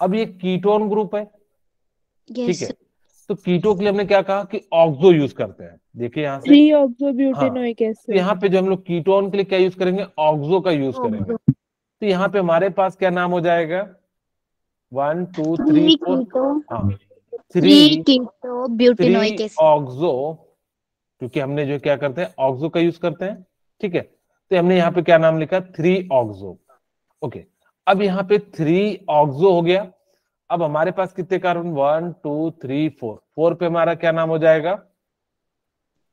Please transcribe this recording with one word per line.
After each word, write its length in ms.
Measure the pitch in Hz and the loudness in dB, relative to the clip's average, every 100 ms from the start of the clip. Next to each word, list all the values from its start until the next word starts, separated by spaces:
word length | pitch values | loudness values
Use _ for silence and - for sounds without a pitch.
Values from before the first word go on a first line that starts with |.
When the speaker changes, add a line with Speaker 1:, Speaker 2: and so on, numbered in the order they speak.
Speaker 1:
अब 140 | 180 | -2
ये 120 | 220 220 | -2 -4
ketone 640 | - 185 180 202 214 208 | -6 -4 -2 0 0 0
group 240 | 208 190 | -2 -4
है, 80 | 208 214 _ _ _ _ _ _ _ _ _ - | -6 -10 _ _ _ _ _ _ _ _ _ -14
Speaker 2:
यस, 160 | 240 240 | -6 -6
Speaker 1:
ठीक 140 | 170 | -4
है? 60 | - | -8
Speaker 2:
sir। 80 | - _ _ _ _ - | -12 _ _ _ _ -10
Speaker 1:
तो 60 | |
keto 400 | 185 180 175 214 | -6 -2 0 0
के 60 | 185 | 0
लिए 80 | 208 | 0
हमने 160 | 202 | -2
क्या 180 | 196 196 | 2 0
कहा 220 | 190 196 | 2 -4
कि 240 | 190 214 - | -6 -12 -2
oxo 400 | 165 165 135 185 | 2 2 6 6
use 220 | 160 131 | 6 2
करते 300 | - 107 - | -4 -8 -10
हैं। 160 | 87 - _ - | -20 -20 _ -10
देखिए 280 | 120 151 | -8 -6
यहाँ 160 | 151 - | -6 -4
से 100 | 262 | 6
Speaker 3:
Three 360 | 294 302 294 269 | 8 8 4 2
oxobutynoic 960 | 240 285 247 269 262 262 254 240 226 | -2 -4 -2 -2 0 -2 -2 -6 -4
Speaker 1:
हाँ। 100 | 220 | -4
Speaker 3:
acid। 140 | 214 - | -4 -2
Speaker 1:
तो 60 | |
यहाँ 220 | 196 185 | 0 0
पे 140 | 185 196 | 0 0
जो 100 | 185 | 2
हम 100 | 190 | 0
लोग 180 | 185 - | -2 -2
ketone 440 | 170 185 196 196 | -2 2 2 0
के 60 | 202 | -2
लिए 80 | |
क्या 140 | 190 185 | 0 0
यूज़ 200 | 185 185 | 0 0
करेंगे? 240 | 185 190 185 - | -2 -2 -6 -2
oxo 420 | 156 151 147 190 | 0 0 0 0
का 100 | 185 | 0
यूज़ 260 | 147 135 254 | -2 -2 -4
Speaker 2:
Oxo। 120 | 233 | -6
Speaker 1:
करेंगे। 440 | 107 202 226 - - _ _ _ _ | -4 -6 0 0 0 _ _ _ _
तो 60 | 208 | -2
यहाँ 220 | 180 196 | 0 0
पे 100 | 202 | 0
हमारे 300 | 175 165 196 | 0 2 0
पास 280 | 185 190 185 | 0 -2 0
क्या 140 | 185 | -2
नाम 200 | 180 175 | 0 -2
हो 100 | 175 | -2
जाएगा? 540 | 170 170 160 180 202 _ _ _ _ _ _ _ _ _ _ | 0 0 0 -4 -6 _ _ _ _ _ _ _ _ _ _
वन, 320 | 127 147 170 | -4 -4 -4
टू, 320 | 180 165 156 170 | -6 -4 -4 -2
थ्री, 140 | 294 | 2
Speaker 2:
Three 260 | 302 320 311 | 4 4 2
Speaker 1:
four। 220 | 339 262 | 0 -4
Speaker 2:
कीटो। 400 | 233 254 277 302 | -2 -2 -2 -4
Speaker 1:
हाँ। 320 | - 113 98 | -6 -4 -4
Speaker 2:
थ्री 680 | 101 _ _ _ - - 180 | -6 _ _ _ -20 -6 2
Speaker 1:
थ्री, 420 | - 294 302 311 | 6 8 6 4
Speaker 2:
कीटो 680 | 294 254 240 - 247 247 254 | 2 0 0 -12 -10 -8 -6
ब्यूटेनोइक 680 | 226 247 226 180 - 214 214 | 2 4 4 2 2 0 -2
Speaker 1:
थ्री 80 | |
Speaker 2:
एसिड। 140 | 214 156 | -6 2
Speaker 1:
oxo, 720 | 156 151 131 127 175 131 151 160 _ _ _ _ _ _ _ _ | 4 4 0 -4 -4 -2 -6 -10 _ _ _ _ _ _ _ _
क्योंकि 220 | 123 151 | -8 -6
हमने 260 | 135 143 139 | -4 -4 -4
जो 120 | 143 | -4
क्या 180 | 147 131 | -2 -2
करते 240 | 139 139 | -4 -6
हैं, 140 | 180 - | -8 -4
oxo 300 | 135 131 160 | -4 -2 -4
का 120 | 175 | -2
यूज़ 200 | 170 165 | -2 -2
करते 240 | 175 151 | -6 -6
हैं, 220 | 185 214 _ _ _ _ | -10 -10 _ _ _ _
ठीक 140 | 202 | -6
है? 60 | 156 - _ _ _ _ | -6 -8 _ _ _ _
तो 80 | 185 | 0
हमने 180 | 175 185 | 2 2
यहाँ 160 | 170 | 2
पे 100 | 180 | 0
क्या 160 | 165 165 | 2 4
नाम 200 | 160 160 | 4 0
लिखा? 220 | 151 185 | -2 -4
थ्री 480 | 185 - 175 190 185 | -6 -2 0 0 0
oxo। 460 | 131 110 95 98 - _ _ _ _ _ _ | -2 -2 -8 -16 -18 _ _ _ _ _ _
ओके, 220 | 143 90 - _ _ _ 185 | -12 -12 -18 _ _ _ 0
अब 160 | 196 | 0
यहाँ 220 | 202 185 | 0 -2
पे 140 | 190 208 | 0 -2
three 640 | - - 156 180 208 - - | -2 -4 0 0 -2 -4 0
oxo 440 | 151 147 135 196 | 2 2 2 2
हो 100 | 170 | 2
गया। 300 | 170 190 202 _ _ _ _ _ - | 2 0 -2 _ _ _ _ _ -6
अब 120 | 170 | -4
हमारे 280 | 156 151 175 | -2 -2 -2
पास 220 | 190 180 | -2 -6
कितने 260 | - 165 180 | -8 -6 -2
कार्बन? 320 | 175 170 175 | -2 -4 -4
One, 440 | 143 139 160 175 156 | -2 0 0 -4 -8
two, 280 | 151 147 160 | -8 -4 -6
three, 380 | 160 127 143 156 | -8 -6 -4 -4
four। 280 | - 117 101 _ 147 | -6 -12 -12 _ -2
फ़ोर 180 | 170 | -2
पे 120 | 170 175 | 0 -2
हमारा 280 | 170 165 | 0 0
क्या 180 | 165 165 | 0 -2
नाम 160 | 165 160 | 0 -2
हो 100 | 160 | 2
जाएगा? 440 | 160 160 160 202 _ _ _ _ _ _ _ _ _ _ _ _ _ | 2 2 0 -6 _ _ _ _ _ _ _ _ _ _ _ _ _